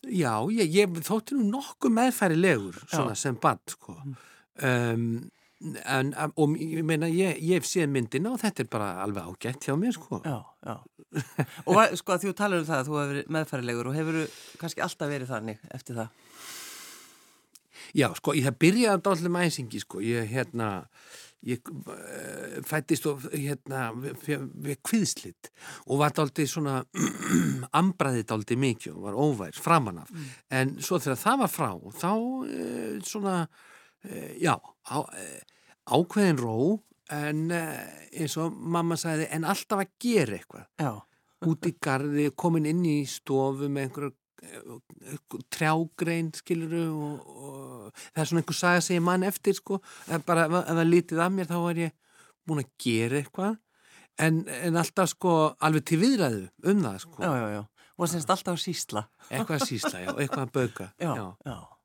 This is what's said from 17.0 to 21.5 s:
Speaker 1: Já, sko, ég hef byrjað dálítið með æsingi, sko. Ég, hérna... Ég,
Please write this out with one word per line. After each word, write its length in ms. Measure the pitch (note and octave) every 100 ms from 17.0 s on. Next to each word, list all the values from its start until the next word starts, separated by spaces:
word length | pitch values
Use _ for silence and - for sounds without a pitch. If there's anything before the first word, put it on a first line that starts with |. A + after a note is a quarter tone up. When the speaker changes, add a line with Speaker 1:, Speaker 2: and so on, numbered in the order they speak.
| - - _ _ _ - _ - -
Speaker 1:
Já, 160 | - B2+
sko, 220 | - -
ég 100 | D3
hef 120 | C3 A#2+
byrjað 440 | D#3 G#3 A#3 G3
dálítið 280 | G3 F3+ F3
með 140 | F3 F3
æsingi, 340 | D#3 A#2+ G#2+
sko. 200 | - F2+
Ég, 240 | G#2+ A#2+ A2+
hérna... 400 | B2+ B2+ A#2 A2 F#2+ - _ - - - _
Ég, 260 | -